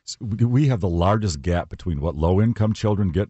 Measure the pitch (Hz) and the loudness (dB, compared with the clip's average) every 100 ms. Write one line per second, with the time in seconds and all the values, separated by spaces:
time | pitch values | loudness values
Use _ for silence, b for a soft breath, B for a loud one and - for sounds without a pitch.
0 | b - 107 107 120 127 147 117 92 85 | b -12 -6 0 2 2 2 2 0 2
1 | 90 110 104 73 87 87 80 - 92 71 | 2 2 0 -2 -2 -2 -2 -8 -6 -4
2 | 82 73 82 95 113 113 107 107 107 101 | -4 0 2 4 2 2 0 0 -2 0
3 | 98 80 | 0 -2